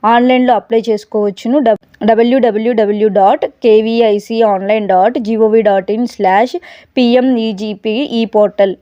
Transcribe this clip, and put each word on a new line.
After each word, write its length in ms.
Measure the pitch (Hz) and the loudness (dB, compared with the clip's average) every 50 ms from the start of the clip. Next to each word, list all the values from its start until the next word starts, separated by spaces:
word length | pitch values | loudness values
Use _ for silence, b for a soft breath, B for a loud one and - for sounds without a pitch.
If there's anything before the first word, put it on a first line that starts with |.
| - | 0
ఆన్లైన్లో 480 | 214 233 240 240 254 254 254 254 247 240 | 2 2 2 2 2 2 2 2 2 0
అప్లై 280 | 208 - _ 226 226 214 233 | 0 -2 _ -2 -2 0 -2
చేసుకోవచ్చును. 680 | 220 202 - _ - 220 208 208 196 - - 226 247 302 | -4 -4 -6 _ -4 -4 -4 -4 -4 -6 -6 -2 -2 0
డబ్-, 460 | 277 233 214 - _ _ _ _ - | 2 0 0 -2 _ _ _ _ 0
డబ్ల్యూడబ్ల్యూడబ్ల్యూ 1000 | 214 226 220 226 240 247 269 233 240 208 214 220 233 247 214 220 202 208 208 208 220 | 0 2 2 2 2 2 2 0 0 0 0 -2 -2 0 0 0 -2 0 0 -2 0
డాట్ 380 | 190 202 190 196 254 285 - - - _ - | 2 2 2 2 2 0 -2 -6 -8 _ 0
కేవీఐసీఆన్లైన్ 1200 | 247 214 220 220 220 226 226 233 220 208 208 202 - 226 226 226 214 202 190 190 196 214 220 214 185 | 2 2 2 2 0 0 0 0 0 0 -2 -4 -6 -2 0 0 0 0 -2 -2 -2 -2 -2 0 0
డాట్ 320 | 185 180 185 220 247 311 | 2 2 2 2 0 -2
జీఓవీ 420 | 233 202 226 220 226 220 214 226 | -6 -4 -2 0 0 2 2 2
డాట్ 300 | 220 208 196 196 185 - | 2 2 0 0 -2 -2
ఇన్ 160 | 208 220 247 233 | -4 -4 -4 -6
స్లాష్ 500 | - - 208 185 185 196 226 254 - 349 B B B B B B _ - | -6 -2 -2 0 2 2 0 0 -4 -10 B B B B B B _ -2
పిఎంఈజీపీ 960 | 247 240 240 254 247 262 262 233 220 220 214 185 208 214 208 190 _ 220 214 233 294 - | 0 2 2 2 2 2 0 -2 -2 -4 -6 -8 -8 -10 -10 -8 _ -6 -4 -4 -4 -4
ఈ 140 | - 233 226 | -4 -4 -4
పోర్టల్. 500 | 214 - 220 208 202 - - 202 196 185 - | -2 0 0 0 0 0 0 -2 -2 -2 -6